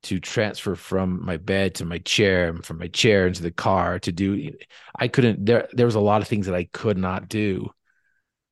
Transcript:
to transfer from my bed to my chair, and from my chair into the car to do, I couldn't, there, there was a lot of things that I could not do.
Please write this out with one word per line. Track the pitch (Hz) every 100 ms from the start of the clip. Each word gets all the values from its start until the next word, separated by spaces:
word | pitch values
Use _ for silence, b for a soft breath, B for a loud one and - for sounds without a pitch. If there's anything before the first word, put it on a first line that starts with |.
to | - 95
transfer | - - 107 - - 87
from | - 95 92 90 87
my | 85
bed | 92 98 98 -
to | 85
my | 87
chair, | - - 101 92 85
and | 82
from | - 80
my | 82
chair | - 117 101 92
into | 87
the | 85
car | - 110 95 87 90
to | -
do, | 85 98 98 76 - - B B -
I | 120
couldn't, | - 120 95 101
there, | 117 -
there | 123 120
was | 107
a |
lot | 104 107
of | 101
things | 107 98
that | 90
I | 87
could | - 113 95
not | 92 92 -
do. | 107 107 92 - _ _ _ _ _ _ _ _